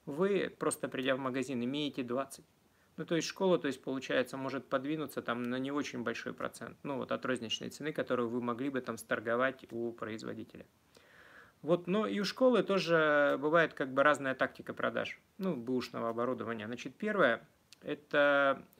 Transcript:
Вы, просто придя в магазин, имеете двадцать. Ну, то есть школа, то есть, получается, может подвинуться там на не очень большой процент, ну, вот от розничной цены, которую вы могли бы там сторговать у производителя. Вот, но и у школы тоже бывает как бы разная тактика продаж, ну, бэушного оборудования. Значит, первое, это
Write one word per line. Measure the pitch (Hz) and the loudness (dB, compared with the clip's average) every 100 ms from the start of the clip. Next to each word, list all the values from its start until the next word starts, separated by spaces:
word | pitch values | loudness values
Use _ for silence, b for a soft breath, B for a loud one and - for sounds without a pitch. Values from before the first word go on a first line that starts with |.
Вы, | - 143 196 190 135 - | -10 0 2 2 0 -2
просто | 151 - 131 | -2 -2 -4
придя | 131 131 | -2 0
в | 131 | 0
магазин, | 131 131 127 123 | 0 -2 -2 -2
имеете | 120 147 147 139 | -2 -2 -2 -4
двадцать. | 120 123 131 - - _ _ b b - | -4 -4 -4 -10 -20 _ _ b b -12
Ну, | 160 | -2
то | |
есть | 170 151 | -2 -2
школа, | - 190 170 | 0 4 4
то | 143 | 2
есть, | 131 | -4
получается, | - 131 - 139 123 135 | -6 -6 0 0 0 -4
может | 135 135 - | -4 -6 -4
подвинуться | 135 139 156 143 123 | -4 -2 -4 -4 -4
там | 120 120 | -4 -2
на | 120 127 | -2 -2
не | 135 | -2
очень | 143 - 123 | -2 -4 -4
большой | 117 113 123 | -4 -4 -8
процент, | - - - - - | -6 -8 -8 -14 -10
ну, | 147 131 | -6 -6
вот | 117 | -4
от | 123 | -4
розничной | 131 123 110 - 131 | -2 -2 -2 -6 -6
цены, | - 147 | -8 -6
которую | 156 127 123 117 | -4 -2 0 0
вы | 123 | -2
могли | 120 117 139 | -2 -2 -2
бы | 131 | -2
там | 123 113 | -4 -8
сторговать | - 120 113 117 135 131 - | -4 -2 0 2 2 -2 -10
у | 117 117 | -6 -6
производителя. | 117 107 110 123 110 - - - _ B B B B B B B _ | -6 -8 -6 -8 -8 -12 -16 -20 _ B B B B B B B _
Вот, | 143 175 175 | 2 2 2
но | 208 202 | 0 2
и | 202 | 0
у | |
школы | 190 - 262 220 | -2 4 6 6
тоже | 170 196 160 165 156 147 143 143 | 4 0 4 4 6 6 4 2
бывает | 151 170 151 | 4 4 4
как | - 139 | 0 -2
бы | 131 | 4
разная | 147 135 135 | 4 4 0
тактика | 131 131 - - | 0 -2 -2 -10
продаж, | 120 120 117 107 - _ - | -2 -2 -2 -4 -8 _ -4
ну, | 190 135 | -2 -2
бэушного | 117 127 117 123 117 | -2 -2 -2 -4 -4
оборудования. | 117 123 123 110 113 107 | -2 -2 -2 -4 -6 -6
Значит, | 120 143 - | -8 -10 -6
первое, | 208 202 139 113 - _ _ - | -2 4 4 4 -4 _ _ -14
это | - 147 - 147 143 139 139 131 - | -8 -8 -2 4 6 6 4 2 -6